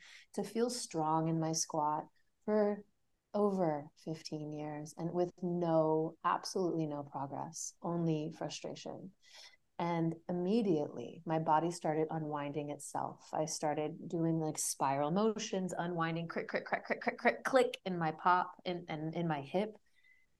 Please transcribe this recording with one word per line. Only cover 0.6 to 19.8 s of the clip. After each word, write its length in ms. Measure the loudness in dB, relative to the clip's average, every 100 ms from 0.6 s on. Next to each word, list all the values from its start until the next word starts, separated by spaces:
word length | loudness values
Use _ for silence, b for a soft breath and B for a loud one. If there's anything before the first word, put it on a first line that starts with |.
| 0
strong 600 | -2 -4 0 2 4 2
in 120 | 2
my 120 | 0
squat 540 | 0 -2 0 2 0 -4 _ _ _
for 400 | 0 4 4 2 -8 _ _ _ _
over 560 | 2 2 4 2 2 -4 _
fifteen 480 | -8 -8 -6 -6 -6
years 420 | -6 -6 -8 -10 -4
and 120 | -2
with 220 | 0 0 0
no, 760 | -2 0 4 6 6 4 2 0
absolutely 640 | 2 2 0 0 2 2 0
no 160 | -2
progress, 680 | -6 -6 -6 -6 -8 -8 -12 -6
only 540 | -2 0 2 2 -2 -4
frustration." 760 | -6 -6 -10 -10 -10 -10 -12 _ b b b b _ -4
And 360 | -2 2 0 -2 -4
immediately 920 | -2 2 2 4 2 0 -6 -12 -10
my 140 | -2 0
body 320 | 4 4 4
started 380 | 0 0 2 2
unwinding 580 | 0 -2 -4 -4 -4 -4
itself. 580 | -8 -6 -4 -4 -6 -6
I 140 | -2 -2
started 640 | 0 0 0 -2 -4 -4
doing, 300 | 0 2 2
like, 200 | 0 -2
spiral 540 | -4 0 0 2 2
motions, 600 | 4 2 0 -2 -2 -2
unwinding, 560 | -2 -2 0 0 -2 -4
crick, 200 | -4 -2
crick, 180 | -4 -2
crick, 180 | -6
crick, 160 | -4 -4
crick, 160 | -4 0
crick, 280 | 0 0
click 360 | 2 4 4 0 -4
in 100 | 0
my 140 | 0
pop, 420 | 2 4 4 2 -4 -6
in, 180 | -6 -4
and 260 | -4 -4
in 120 | -2 0
my 140 | -2
hip, 380 | 0 0 0 -6